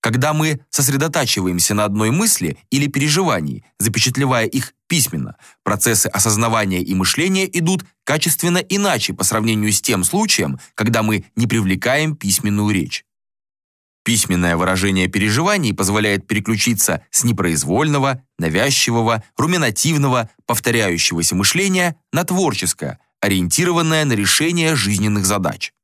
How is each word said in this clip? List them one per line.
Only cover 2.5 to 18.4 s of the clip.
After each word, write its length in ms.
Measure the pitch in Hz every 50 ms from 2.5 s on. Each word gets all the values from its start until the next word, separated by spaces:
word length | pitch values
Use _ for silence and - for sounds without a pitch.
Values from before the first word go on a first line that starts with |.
| - - _ _
или 160 | - 135 143
переживании, 760 | 143 143 139 139 151 147 180 190 170 117 90 80 73 65 104 - _ _ _
запечатлевая 680 | 101 113 104 110 - 131 127 135 139 131 131 120 110
их 260 | - - 135 - - _ _ _ _
письменно, 480 | 170 165 120 - - 156 131 - - _ - - - _ _
процессы 440 | - 104 98 - 120 113 98 -
осознавания 760 | - - 104 104 113 104 104 117 117 113 113 107 98 95 90
и 140 | 90 - 95
мышления 520 | 92 92 92 - - 160 190 190 190 190
идут 380 | 185 - 175 165 165 190 170 - - _ _ _
качественно 540 | - 143 156 - 170 - - - 175 175 180
иначе 540 | 180 185 190 202 202 196 151 117 - - -
по 120 | - 95
сравнению 480 | - 110 110 107 113 110 107 104 107 104
с 100 | - -
тем 220 | - 117 95 90
случаем, 540 | - - 196 220 208 - - 170 151 135 127 - - _
когда 280 | - 110 113 117 113 107
мы 240 | 107 107 95 - - _
не 100 | - 120
привлекаем 680 | 107 - 117 104 92 95 95 - 120 131 147 156 156 151
письменную 540 | 151 - 98 92 - - 104 104 101 104 104
речь. 340 | 104 95 80 69 - - _ _ _ _ _ _ _ _ _ _ _ _ _ _ _ _ _ _ _ _ _
Письменное 540 | - 117 113 - - 90 87 90 87 85
выражение 520 | 82 90 92 95 92 92 101 95 95 92 92
переживаний 680 | 95 101 98 107 104 135 165 196 208 202 151 110 95
позволяет 520 | 85 98 95 101 107 104 107 101 98 -
переключиться 800 | _ 107 104 101 107 113 104 - 120 117 101 - - 85 80 - _
с 120 | - - -
непроизвольного, 1000 | 120 113 92 92 85 82 73 - 69 87 117 151 156 147 143 135 139 131 127 - _ _
навязчивого, 840 | -